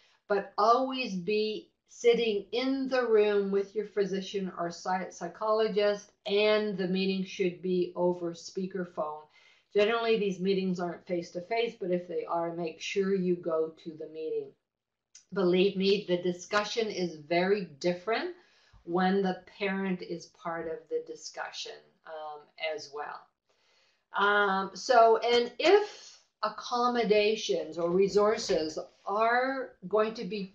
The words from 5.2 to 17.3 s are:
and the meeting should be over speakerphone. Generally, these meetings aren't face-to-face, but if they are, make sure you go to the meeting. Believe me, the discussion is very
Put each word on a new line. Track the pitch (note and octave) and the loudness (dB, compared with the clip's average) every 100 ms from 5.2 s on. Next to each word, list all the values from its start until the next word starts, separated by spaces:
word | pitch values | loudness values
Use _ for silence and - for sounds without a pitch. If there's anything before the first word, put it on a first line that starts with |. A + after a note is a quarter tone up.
| F3 - A3 G#3+ A3 F#3+ G#3 G3+ - _ - | -10 -4 0 2 2 2 2 0 -8 _ -2
and | G3+ G#3+ G#3+ G#3+ F#3 | 2 4 2 0 -2
the | F3+ | -2
meeting | F#3+ G3 F#3+ | 0 0 0
should | F#3 - F3+ F3 | -4 -2 -2 0
be | F#3 F3+ F3 - | -2 0 0 0
over | F3+ F3+ E3+ | 0 0 -6
speakerphone. | E3+ - F#3+ F#3 F#3 F3 - D3+ D3+ - _ _ _ _ | -8 -10 -8 -6 -6 -8 -6 -8 -8 -16 _ _ _ _
Generally, | G3+ G#3 A#3 A3+ G#3+ | 2 2 2 2 2
these | G3 F3 | 0 0
meetings | F#3+ F#3+ F#3+ F3+ | 0 0 0 -2
aren't | F3 D#3+ - | -4 -6 -6
face-to-face, | F3 F3 E3+ F3 A#3 A3+ - | -6 -4 -10 -4 -2 -2 -4
but | F3+ | -2
if | F3+ F3 | -2 -2
they | D#3+ - | -6 -4
are, | E3+ E3+ E3 | -4 -2 -4
make | E3 - | -6 -6
sure | - G3+ F#3+ G3 | -4 -2 0 0
you | F3+ F3 | 0 0
go | E3+ D#3+ D#3+ - | 0 0 -2 -6
to | E3+ | -14
the | D3+ D#3 | -12 -12
meeting. | D#3+ D#3 D3+ C#3 - _ _ _ _ _ - _ | -8 -4 -4 -6 -14 _ _ _ _ _ -20 _
Believe | G3 F3+ F3+ G3 F#3+ | 0 2 4 2 2
me, | G3 G3 - | 2 2 0
the | F3 | -2
discussion | F3+ F3 - G#3 G#3 A#3+ G#3+ | -2 -6 -4 -2 -2 -2 -2
is | F3+ F3 D#3 | -2 -6 -6
very | D3 | -2